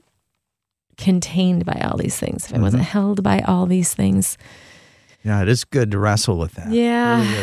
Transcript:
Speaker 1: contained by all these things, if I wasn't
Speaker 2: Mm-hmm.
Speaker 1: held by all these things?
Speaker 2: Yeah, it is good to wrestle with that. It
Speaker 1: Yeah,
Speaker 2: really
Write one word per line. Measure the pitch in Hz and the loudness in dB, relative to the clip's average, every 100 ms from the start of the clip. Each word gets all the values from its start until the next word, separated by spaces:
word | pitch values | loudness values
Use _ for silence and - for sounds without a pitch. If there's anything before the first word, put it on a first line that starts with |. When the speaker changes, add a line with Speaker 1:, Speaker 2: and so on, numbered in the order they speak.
| _ _ _ _ _ _ _ _ _ - | _ _ _ _ _ _ _ _ _ -6
Speaker 1:
contained | 196 180 - 175 185 175 175 | 0 0 0 0 0 0 -2
by | - | -4
all | - - | -4 -2
these | - - | -4 -4
things, | - - - | -6 -6 -6
if | |
I | - | -2
wasn't | 98 120 | 2 2
Speaker 2:
Mm-hmm. | 170 | 0
Speaker 1:
held | 208 196 196 | 0 0 0
by | 196 196 | 0 0
all | - 180 180 | 2 0 2
these | 185 175 | 2 0
things? | - 196 196 190 - - - - - - _ _ _ | 0 0 2 0 -6 -14 -20 -20 -20 -20 _ _ _
Speaker 2:
Yeah, | 107 104 | -2 0
it | 95 | 2
is | 120 | 2
good | - 139 110 | 0 -2 0
to | 101 | 0
wrestle | 104 101 - 87 | 2 2 0 -2
with | 82 - | -2 -6
that. | 220 | -4
It | |
Speaker 1:
Yeah, | 233 240 233 240 233 | 0 0 2 2 2
Speaker 2:
really | 208 208 | 0 -2